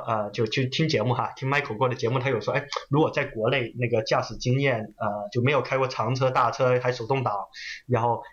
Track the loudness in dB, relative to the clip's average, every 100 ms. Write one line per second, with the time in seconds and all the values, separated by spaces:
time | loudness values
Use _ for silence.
0 | 0 -2 -2 0 0 0 0 0 2 2
1 | 2 0 -2 -4 -2 -2 -2 0 0 2
2 | 0 0 0 -2 0 -4 -4 -8 0 2
3 | 2 0 -4 0 0 0 -2 -4 0 0
4 | 2 0 0 -4 0 2 2 0 -4 -6
5 | -4 -4 -4 0 2 2 0 0 0 0
6 | -2 2 2 2 2 2 2 2 0 -2
7 | -2 0 0 -4 -6 -12 -14 -10 0 2
8 | 2 0 -6